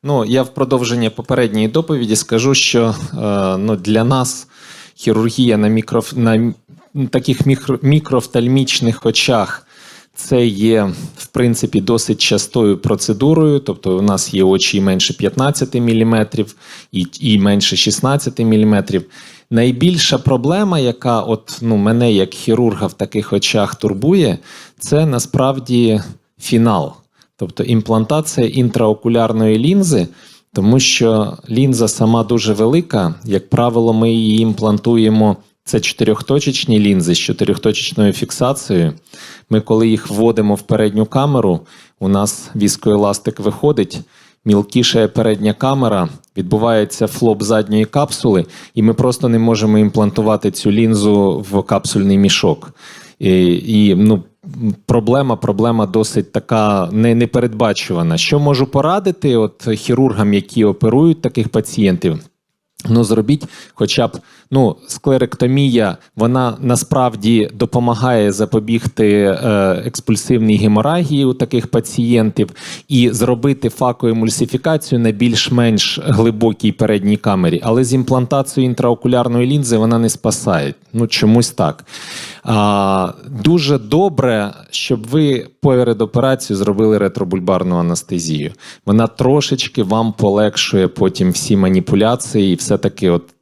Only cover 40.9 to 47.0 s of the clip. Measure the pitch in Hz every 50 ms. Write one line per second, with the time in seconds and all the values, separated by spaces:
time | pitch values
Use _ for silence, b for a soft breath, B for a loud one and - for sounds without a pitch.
40.9 | 98 107 110 - - 135 139 147 143 127 107 98 87 82 82 B B B B B
41.9 | B B 98 95 98 98 104 101 - - - - - 107 104 101 - - - 110
42.9 | 104 101 104 101 101 - - 110 - - 101 104 - - - 147 151 233 98 -
43.9 | - - b b b b b b b b _ 110 104 101 101 101 - 123 117 -
44.9 | - 117 110 104 - - 110 113 107 95 104 107 101 - 127 131 139 139 127 113
45.9 | 107 95 87 80 71 - _ _ _ 98 92 90 107 107 110 117 113 110 104 104
46.9 | - -